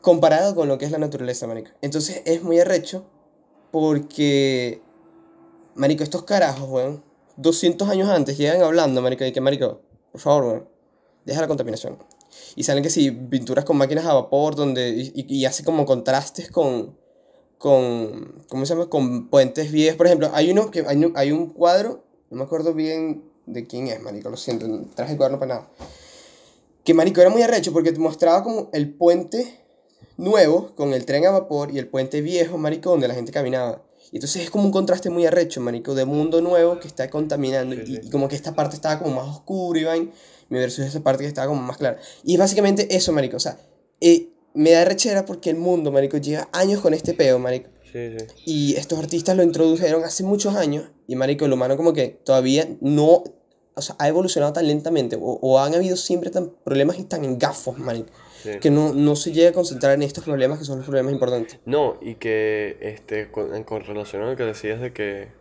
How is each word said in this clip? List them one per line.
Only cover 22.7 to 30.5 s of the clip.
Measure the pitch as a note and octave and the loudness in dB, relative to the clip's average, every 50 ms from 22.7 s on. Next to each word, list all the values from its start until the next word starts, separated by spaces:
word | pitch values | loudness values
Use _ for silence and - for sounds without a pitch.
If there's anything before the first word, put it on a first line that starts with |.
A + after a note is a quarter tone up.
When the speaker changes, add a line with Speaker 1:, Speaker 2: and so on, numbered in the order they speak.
| D#3+ | -2
Speaker 1:
bien | D#3 D#3 D#3 D#3+ D#3+ D#3+ D#3+ D3+ D3+ - - _ _ _ | -2 -2 -4 -4 -4 -4 -4 -6 -8 -10 -20 _ _ _
de | - - A#2+ A#2 | -12 -12 -12 -12
quién | - - B2 C3 C3 | -10 -10 -8 -6 -6
es, | A2+ A2 | -8 -8
marico, | G#2 G#2 G#2 G#2 - G2+ | -10 -14 -14 -12 -12 -12
lo | A#2 | -12
siento, | A#2+ - C3 A#2+ A2 A2 | -10 -8 -6 -6 -6 -6
no | A2 G#2+ F#2 - - - | -6 -8 -8 -10 -12 -10
traje | - - D3+ | -10 -8 -6
el | D3+ | -2
cuaderno | C#3+ C#3 C3 C#3 C3+ | 0 0 0 0 -4
para | C3+ B2+ - | -6 -6 -6
nada. | - - - _ _ - - - - - - - - - - _ _ _ _ _ _ _ _ _ _ _ | -8 -10 -16 _ _ -20 -20 -20 -20 -20 -20 -20 -20 -20 -20 _ _ _ _ _ _ _ _ _ _ _
Que, | - | 2
marico, | D#3+ D#3+ D#3+ F#3+ F#3+ F3 | 4 4 4 4 4 4
era | F3+ F#3 | 2 4
muy | G#3+ A#3 | 4 2
arrecho | A#3 A3+ A#3+ G3+ D#3+ F3 | 2 2 0 0 -2 -2
porque | D3+ E3+ E3 E3 | -2 0 0 0
te | D#3 D3+ | -2 -2
mostraba | D#3+ D#3 D#3 - F3 E3+ E3 F#3+ | -4 -4 -2 0 2 2 2 2
como | G3+ A#3 A3+ G#3+ - - | 0 -2 -6 -8 -8 -6
el | - D3+ D3 D3 | -4 -4 -4 -6
puente | C#3+ - F3 E3+ F3 F3 F3 - - A3+ B3 A#3+ - _ _ _ _ _ _ _ _ _ - _ _ | -4 2 2 2 2 2 -2 -4 -6 -6 -6 -6 -10 _ _ _ _ _ _ _ _ _ -20 _ _
nuevo, | - E3+ F#3+ G#3+ G#3 F3 D3+ | -6 -2 2 6 6 6 6